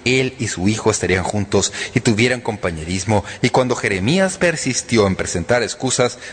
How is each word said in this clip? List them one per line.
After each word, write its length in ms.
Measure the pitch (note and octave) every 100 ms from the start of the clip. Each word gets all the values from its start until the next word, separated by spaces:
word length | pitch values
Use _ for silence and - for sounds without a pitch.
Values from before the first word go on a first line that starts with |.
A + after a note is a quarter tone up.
| A#2+
él 280 | C3 C3 C3
y 100 | A2
su 180 | - F#2+
hijo 240 | G#2+ A2
estarían 340 | G#2 F2 F#2
juntos 480 | F2+ G#2 G2 G2+ - - -
y 60 | B2
tuvieran 400 | A#2+ G#2 B2 B2
compañerismo. 800 | A#2 G#2 F#2 D#2+ D#2+ F#2 G2+ G#2 - -
Y 80 | B2
cuando 260 | - B2+ A#2+
Jeremías 600 | A2+ F#2+ G2+ F#3 F#3+ -
persistió 680 | F3 D#3+ C3 B2 - A2+ G2
en 80 |
presentar 480 | F2+ E2+ F2+ E2 A#2+
excusas, 560 | G#2 - C3 B2 B2 - -